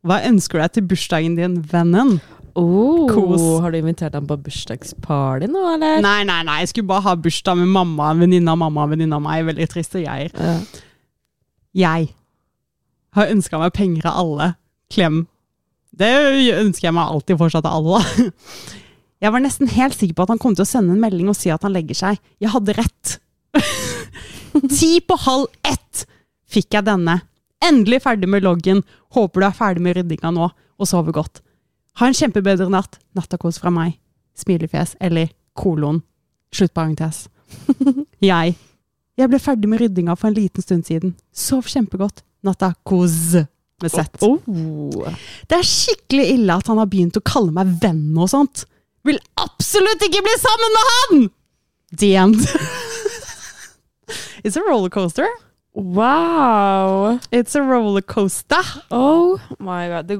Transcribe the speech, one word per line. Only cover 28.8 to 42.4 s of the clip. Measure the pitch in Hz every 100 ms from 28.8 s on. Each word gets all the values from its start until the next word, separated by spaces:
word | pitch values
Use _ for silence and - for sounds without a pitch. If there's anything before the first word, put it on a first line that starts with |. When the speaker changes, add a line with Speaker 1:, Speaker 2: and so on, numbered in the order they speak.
| - _ _ 262
Speaker 1:
Håper | 196 180
du | 196
er | -
ferdig | 214 175
med | 175 180
ryddinga | 175 156 165 175
nå | 170
og | _ _ _ 196
sover | 180 160 151
godt. | 156 - _ _ _ _ _ -
Ha | 247
en |
kjempebedre | 262 294 208 196 185 185
natt. | 196 - - _ 190
Nattakos | - 180 170 -
fra | 175
meg. | 175 165 - _ _ _ -
Smilefjes | - 175 160 151 170 -
eller | 185 165 160 _ _ -
kolon. | 196 156 147 160 - _ _ _ _
Sluttparentes. | - 185 - 160 156 160 - - _ _ - - 269
<laughs> | 277 262 294 _ 196
Jeg. | 175 165 175 _ _ _ _ _ -
Jeg | 262
ble | 262
ferdig | 294 247 208
med | 220
ryddinga | 233 185 170
for | 175 220
en | 208
liten | 196 -
stund | - 175 -
siden. | 165 180 175 _
Sov | - - 262 240
kjempegodt. | 277 202 185 202 - _ _